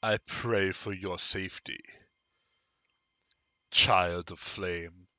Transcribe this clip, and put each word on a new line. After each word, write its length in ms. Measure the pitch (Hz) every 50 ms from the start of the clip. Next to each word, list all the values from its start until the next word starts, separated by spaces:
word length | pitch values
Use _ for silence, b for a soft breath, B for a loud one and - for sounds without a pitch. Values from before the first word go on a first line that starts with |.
I 180 | - 113 107 104
pray 520 | _ - - - - 120 117 104 98 95
for 200 | 92 - - -
your 260 | 101 95 92 98 90 85
safety, 640 | - - - 107 95 92 - - - - 67 - - - - - - _ _ _ _ _ _ _ _ _ _ _ _ _ _ _ _ _ _ _ _ _ _ _ _ _ _ _ _ _ _ _ _ _
child 580 | - - - - 117 95 90 90 85 87 87 -
of 80 | 90 82
flame. 720 | - - - - 98 92 87 87 85 85 85 90 90 _ _